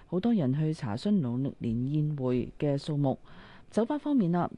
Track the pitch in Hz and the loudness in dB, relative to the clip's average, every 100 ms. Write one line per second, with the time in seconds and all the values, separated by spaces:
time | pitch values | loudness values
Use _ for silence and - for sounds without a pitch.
0 | - 170 233 226 131 139 156 156 120 104 | -6 -2 2 2 2 2 0 0 -4 -2
1 | 202 208 127 120 135 - 120 113 127 151 | 0 2 2 0 -2 -4 -4 -2 0 0
2 | 151 147 127 123 - - 147 139 - 143 | 0 0 0 0 -2 -2 0 0 -2 0
3 | 139 - - - - - - - 226 294 | 0 0 -6 -20 -20 -20 -4 -2 0 -2
4 | 294 277 175 175 170 | 0 2 2 2 0